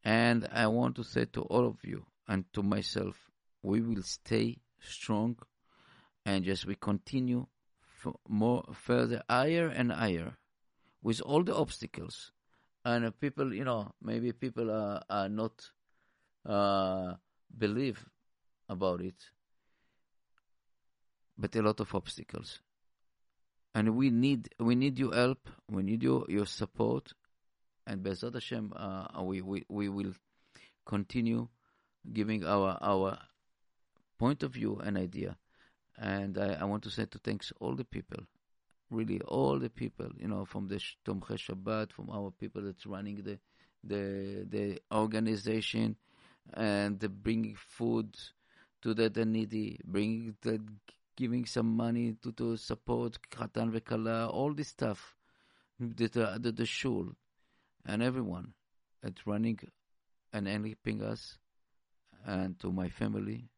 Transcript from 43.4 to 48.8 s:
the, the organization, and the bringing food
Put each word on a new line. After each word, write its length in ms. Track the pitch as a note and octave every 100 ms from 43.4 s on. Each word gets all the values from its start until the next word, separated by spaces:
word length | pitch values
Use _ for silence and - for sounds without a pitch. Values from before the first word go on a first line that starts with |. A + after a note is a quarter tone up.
| _ _ _ _
the, 640 | - G2+ G2 G2 G2 G2 G2
the 300 | G#2 G2+ F#2 _
organization, 1040 | G#2+ A2 G#2+ A2 G#2+ G#2+ A2 G#2 A2+ A2 G#2+ _ _ - _ -
and 460 | - A2 G2+ G#2 G2
the 100 | G#2+
bringing 460 | G2+ G#2 A2+ A2 G#2
food 600 | - - A#2 A2+ A2 - - _ _ _ _ _